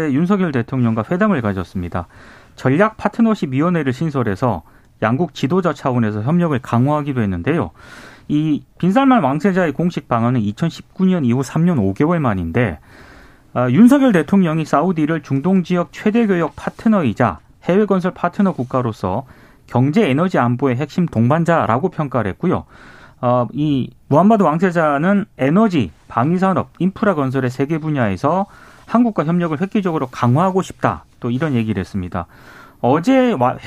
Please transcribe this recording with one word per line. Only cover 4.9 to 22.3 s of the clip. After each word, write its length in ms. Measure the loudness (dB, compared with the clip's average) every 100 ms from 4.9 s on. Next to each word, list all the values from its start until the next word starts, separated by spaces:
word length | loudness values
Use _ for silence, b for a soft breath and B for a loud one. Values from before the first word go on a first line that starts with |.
| -4
양국 320 | -2 -2 -4
지도자 380 | -4 -2 0 -2
차원에서 500 | -2 -2 -2 -2 -2
협력을 340 | -2 0 0 -2
강화하기로 600 | -2 0 0 0 -2 -2
했는데요. 520 | -2 -2 -2 -2 -4 -10 B B B B -4
이 340 | -2 0 -4 -6 -2
빈살만 460 | 0 2 4 4
왕세자의 480 | 2 0 0 0 0
공식 340 | 0 -2 -4 -4
방한은 340 | 0 0 0
이천십구 680 | -2 -2 -4 -6 -14 -2 0
년 180 | 2
이후 180 | 0 0
삼 220 | -2 0
년 140 | 2 2
오 140 | 0
개월 260 | 0 0 0
만인데, 580 | 0 -2 -2 0 -2 -4 B B B B B B B
아, 140 | -2 2
윤석열 420 | 6 6 6 4
대통령이 520 | 2 2 2 2 -2
사우디를 580 | 0 0 0 0 -2 -2
중동 420 | -2 -2 0 0
지역 240 | 0 -2 -2
최대 380 | -2 0 2 2
교역 260 | 0 -2
파트너이자 840 | -6 -10 -2 0 2 2 0 -2 -2 _ _
해외 220 | 0 2 2
건설 240 | 0 -2
파트너 400 | -4 -4 0 0
국가로서 680 | 0 -4 -2 -2 -4 -4 -4 -8 b b b -4
경제 400 | 0 2 2 2
에너지 260 | 0 0 0
안보의 400 | 0 0 -2 -2
핵심 300 | -4 -2 -2
동반자라고 840 | 0 2 2 2 0 0 0 -2
평가를 380 | -4 -4 -2 -4